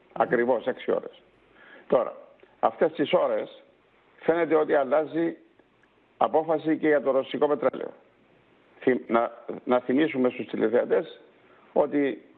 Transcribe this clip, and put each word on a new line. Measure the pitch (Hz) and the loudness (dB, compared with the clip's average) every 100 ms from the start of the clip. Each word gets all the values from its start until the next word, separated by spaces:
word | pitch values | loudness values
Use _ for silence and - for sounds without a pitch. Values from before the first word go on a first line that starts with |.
| _ | _
Ακριβώς | - 110 117 120 120 104 | -2 0 2 2 0 -2
έξι | 120 - | -6 -4
ώρες. | 90 - - _ _ _ _ - - - | -4 -4 -14 _ _ _ _ -20 -20 0
Τώρα, | 139 110 - - - - _ | 0 0 -6 -18 -20 -20 _
αυτές | - - 170 | -2 2 -2
τις | 160 143 | 0 0
ώρες | 180 143 107 131 - - _ _ _ _ _ | 2 2 0 -4 -12 -20 _ _ _ _ _
φαίνεται | - 165 165 | -2 0 2
ότι | 156 151 | 2 2
αλλάζει | 156 131 143 151 147 165 165 _ _ _ _ _ _ _ _ | 0 2 0 0 -2 -4 -6 _ _ _ _ _ _ _ _
απόφαση | 117 135 156 156 147 151 | 0 2 0 -2 0 0
και | 156 | 2
για | 147 | 2
το | 139 | 2
ρωσικό | 131 127 127 143 | 0 -2 -2 0
πετρέλαιο. | 147 135 - - - _ _ _ _ _ _ _ _ | 0 -2 -4 -8 -14 _ _ _ _ _ _ _ _
Θυ-, | - 123 - | 0 0 0
να, | 113 117 - - 104 | 0 0 -4 -14 -12
να | - 123 | -2 0
θυμίσουμε | - 131 160 131 127 | 2 0 0 0 -2
στους | 120 110 | -2 -8
τηλεθεατές | 107 110 117 113 151 160 - - _ _ _ _ | -2 0 0 2 0 -2 -10 -20 _ _ _ _
ότι | - 151 143 139 - - | 0 0 0 -2 -4 -12